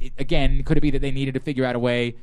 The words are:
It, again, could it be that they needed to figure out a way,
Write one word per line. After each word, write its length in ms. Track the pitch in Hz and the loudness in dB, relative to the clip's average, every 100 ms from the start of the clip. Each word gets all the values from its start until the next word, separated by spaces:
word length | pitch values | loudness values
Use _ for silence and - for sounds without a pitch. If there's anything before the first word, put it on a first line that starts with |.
It, 120 | - - | -4 -4
again, 440 | 135 160 135 135 | 0 2 4 2
could 140 | 135 156 | 2 2
it 20 | |
be 100 | 147 | 4
that 100 | 135 | 2
they 100 | 139 | 0
needed 240 | 131 135 | -2 -4
to 60 | 131 | -4
figure 240 | 151 131 | -6 -4
out 120 | 131 123 | -2 -2
a 20 | |
way, 380 | 123 120 120 113 | -2 0 -2 -6